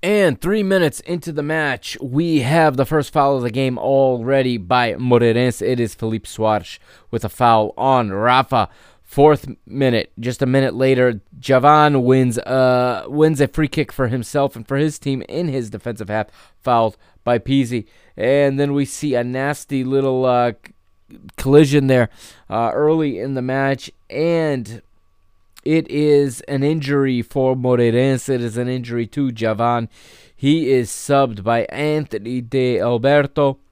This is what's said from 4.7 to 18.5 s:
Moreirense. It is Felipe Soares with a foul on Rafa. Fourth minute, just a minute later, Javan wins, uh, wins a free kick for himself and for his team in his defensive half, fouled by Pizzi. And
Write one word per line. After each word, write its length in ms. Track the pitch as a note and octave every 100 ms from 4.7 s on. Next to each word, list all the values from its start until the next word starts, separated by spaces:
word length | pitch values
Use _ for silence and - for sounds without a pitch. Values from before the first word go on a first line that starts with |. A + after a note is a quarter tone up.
| B2+ A#2+
Moreirense. 680 | F#2+ B2 A#2+ A#2 A2+ B2+ A2+
It 160 | G2+ B2
is 160 | A#2
Felipe 300 | - A2+ A2
Soares 560 | - - G#2+ G#2+ F2+ - _ - _
with 140 | A#2 G#2+
a 40 |
foul 440 | - A#2+ A2+ G#2+ -
on 340 | C3 C3 A2
Rafa. 580 | F#2+ A#2 B2+ C3 B2+ F#2+ - - _
Fourth 460 | _ - D3+ D3 - - -
minute, 480 | C3+ C3+ A#2 - -
just 240 | A#2 B2
a 40 | C3
minute 280 | C3 C3+
later, 460 | A2+ C3+ C3 B2+ A2 _ -
Javan 680 | - C3 C#3 D3+ D3+ C#3+
wins, 340 | B2 C3 B2+ A2+
uh, 680 | - C3 B2+ B2+ B2 A2 -
wins 320 | D3 D#3 D3+
a 80 | C#3
free 180 | - D3+
kick 240 | - C#3+
for 160 | - B2+
himself 480 | B2+ A2+ D3 C#3 -
and 100 | A2
for 120 | C#3
his 220 | D#3 D3
team 220 | C#3+ C3
in 260 | - C#3+ F3
his 200 | C3+ A2+
defensive 380 | G#2 A#2+ G#2+ G2+
half, 200 | G#2+ G#2+ - - _
fouled 340 | - A#2+ A2+ - _ _ -
by 120 | A#2+
Pizzi. 480 | A2+ C#3 A#2+ A#2+ G#2+ _ _ -
And 420 | A2+ C#3 C#3